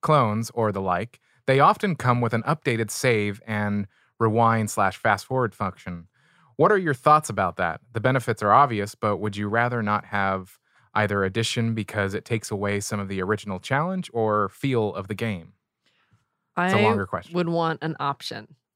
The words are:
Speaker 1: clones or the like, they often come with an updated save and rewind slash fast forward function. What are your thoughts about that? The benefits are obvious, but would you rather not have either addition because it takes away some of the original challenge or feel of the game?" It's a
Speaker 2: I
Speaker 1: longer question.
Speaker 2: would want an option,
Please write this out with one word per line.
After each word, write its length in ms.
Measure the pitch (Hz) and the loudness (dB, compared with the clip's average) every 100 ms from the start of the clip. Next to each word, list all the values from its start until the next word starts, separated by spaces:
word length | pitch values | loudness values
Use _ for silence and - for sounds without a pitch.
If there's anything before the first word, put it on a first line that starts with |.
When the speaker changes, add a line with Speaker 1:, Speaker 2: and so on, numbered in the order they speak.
Speaker 1:
clones 480 | - 151 113 107 113 | 2 4 4 0 -4
or 200 | 120 110 | -2 -2
the 80 | 98 | 0
like, 400 | 95 87 113 - _ _ - | -2 -2 -4 -12 _ _ 0
they 140 | 135 | 6
often 340 | 160 214 202 | 6 4 -2
come 260 | 156 123 123 | 0 0 2
with 120 | 117 | 2
an 80 | 113 | 0
updated 460 | 135 156 139 117 107 | -2 -2 -2 -2 -2
save 500 | - 131 110 104 101 - | -2 0 2 0 -6 -6
and 400 | 107 104 104 98 _ _ - | -4 -2 -2 -4 _ _ -2
rewind 520 | 113 110 113 113 107 | 0 4 4 2 0
slash 240 | - 98 - | 0 0 0
fast 280 | 113 98 - | 0 0 -2
forward 280 | 131 117 | -4 -4
function. 540 | - 98 - 95 87 82 _ _ _ _ - | -4 -8 -8 -12 -14 -16 _ _ _ _ 2
What 160 | 165 | 4
are 60 | 208 | 4
your 160 | 170 | 2
thoughts 360 | 135 151 151 - | 2 4 4 4
about 260 | 104 92 85 | -2 -2 0
that? 220 | 87 78 - | -4 -4 -8
The 80 | 113 | -2
benefits 420 | 127 131 120 107 | 0 0 -2 0
are 80 | 104 | 4
obvious, 440 | 117 143 107 101 - | 6 6 2 -4 -2
but 220 | 107 95 | -2 0
would 180 | 104 101 | -4 -4
you 100 | 104 | -2
rather 340 | 113 120 120 | 0 0 0
not 220 | 104 104 - | -2 -2 -2
have 500 | 104 98 95 92 _ _ _ _ | -2 -2 -2 -6 _ _ _ _
either 300 | 107 104 101 | 0 0 2
addition 500 | 95 95 107 123 113 | 0 -2 -2 -2 -2
because 420 | 110 101 107 98 | -2 -4 -4 -2
it 100 | 98 | -4
takes 260 | - 113 - | -4 -6 -4
away 300 | 101 101 101 | -4 -2 -2
some 180 | - 104 | -4 -6
of 80 | 98 | -6
the 160 | 98 | -4
original 380 | 92 107 104 92 | -2 -4 -4 -10
challenge 500 | - 135 175 190 - | -4 -4 -2 -6 -6
or 360 | 117 110 104 98 | -2 0 0 -2
feel 440 | - 139 120 107 | -4 -2 0 -2
of 120 | 92 98 | -4 -8
the 80 | |
game?" 380 | 101 117 92 78 _ _ _ _ _ _ _ _ _ _ - | -6 -6 -6 -10 _ _ _ _ _ _ _ _ _ _ -4
It's 160 | 180 | 0
a 40 | 190 | 2
Speaker 2:
I 40 | |
Speaker 1:
longer 240 | 214 220 190 | 2 2 -2
question. 280 | 180 - 175 | -6 -4 -4
Speaker 2:
would 120 | 170 | -2
want 300 | 170 165 156 | 0 -2 -4
an 120 | 160 160 | -6 -4
option, 560 | 143 139 - 110 107 _ _ | -4 -6 -10 -12 -16 _ _